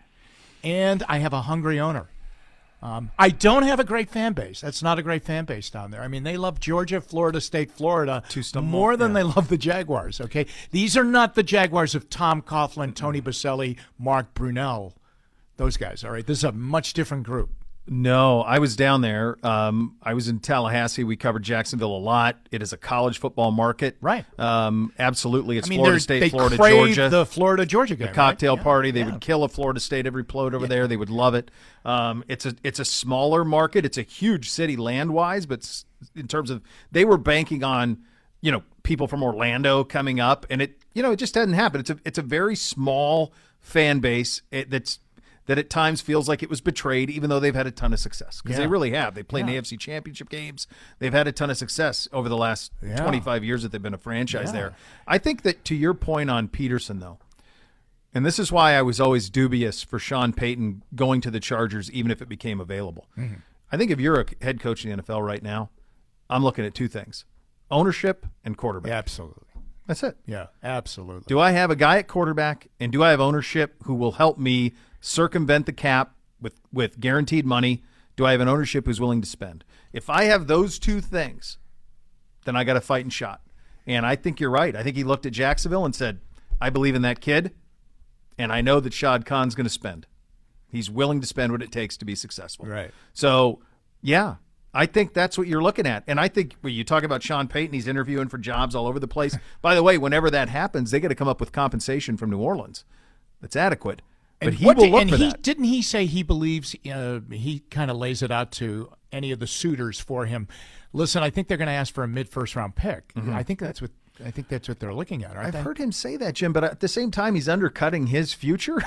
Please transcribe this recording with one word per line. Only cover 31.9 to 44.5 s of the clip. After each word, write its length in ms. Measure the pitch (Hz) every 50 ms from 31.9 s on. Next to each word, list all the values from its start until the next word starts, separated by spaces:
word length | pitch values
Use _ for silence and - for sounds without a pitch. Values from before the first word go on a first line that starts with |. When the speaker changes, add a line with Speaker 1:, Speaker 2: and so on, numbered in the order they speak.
| 123 120 117 117 113 120 120 -
Speaker 2:
it's 180 | 127 127 -
a, 80 | 131 120 -
it's 160 | - 135 - -
a 60 | 127
smaller 600 | - - - - 127 127 131 139 147 160 170 165
market. 400 | 156 151 156 160 160 - 202 160
It's 140 | 131 - 127
a 40 |
huge 460 | 107 - - - 190 226 208 151 113 -
city 280 | - 160 165 156 139
land-wise, 680 | 120 113 117 123 135 156 165 156 165 175 175 190 202 165
but 120 | 139 131 117 -
s-, 200 | - - - - _ _ - 131 - -
in 140 | 160 131 113
terms 220 | - 156 143 123
of, 120 | 131 107 - - - - - -
they 120 | - 170 196
were 140 | 220 202 151
banking 460 | - 147 151 156 160 - 156 135 135
on, 340 | 135 131 123 120 120 113 - - _ _ _ _ _ _ -
you 120 | - 156
know, 100 | 131 101 - _ _ _ -
people 240 | - 165 - 143 127
from 160 | 139 143 135
Orlando 580 | 123 107 107 117 120 120 131 139 139 135 135
coming 380 | 135 135 - 143 135 135 127 123
up, 260 | 120 127 139 - - -
and 120 | 131 131
it, 160 | 139 135 - _ _ _ -
you 80 | 220
know, 80 | 262 254
it 60 | 214
just 180 | 190 262 - -
hadn't 200 | 226 226 190 170
happened. 260 | 185 233 190 143 139
It's 100 | 123 -
a, 80 | 151 - -
it's 140 | 156 - 165
a 40 |
very 320 | 143 120 147 165 190 220 214
small 800 | - - - - 139 135 139 135 139 147 147 160 160 156 151 _ _ _ _ _ _
fan 400 | _ - - 165 151 147 143 135
base, 420 | 120 123 117 120 123 - - - - -